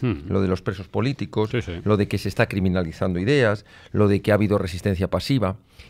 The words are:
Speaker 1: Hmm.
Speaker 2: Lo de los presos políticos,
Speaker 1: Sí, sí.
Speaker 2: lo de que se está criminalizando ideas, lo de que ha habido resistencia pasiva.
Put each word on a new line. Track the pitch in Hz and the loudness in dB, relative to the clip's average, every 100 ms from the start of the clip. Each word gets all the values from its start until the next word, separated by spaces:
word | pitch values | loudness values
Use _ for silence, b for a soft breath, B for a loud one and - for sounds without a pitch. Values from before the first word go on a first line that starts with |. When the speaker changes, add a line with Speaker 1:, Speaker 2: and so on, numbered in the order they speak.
Speaker 1:
Hmm. | 127 80 71 | -4 -2 -2
Speaker 2:
Lo | 98 | 0
de | 95 | 0
los | 92 | 0
presos | - 95 95 | -4 -8 -6
políticos, | 104 117 139 101 - 107 | -2 -2 -2 -4 -2 -2
Speaker 1:
Sí, | 123 | -2
sí. | 104 85 | -4 -4
Speaker 2:
lo | 87 104 | 0 2
de | 98 | 2
que | 101 | -2
se | 101 | -2
está | - 113 | 0 0
criminalizando | 98 92 92 85 82 95 87 | 2 0 0 -2 -2 -2 -2
ideas, | 98 147 117 107 b b b | 0 2 2 0 b b b
lo | - 104 | 2 4
de | 98 | 4
que | - | 2
ha | 104 | 2
habido | 104 101 | 4 0
resistencia | 92 85 104 92 92 | 0 -4 -2 0 0
pasiva. | 90 - 135 95 95 b b b | -2 0 0 0 -4 b b b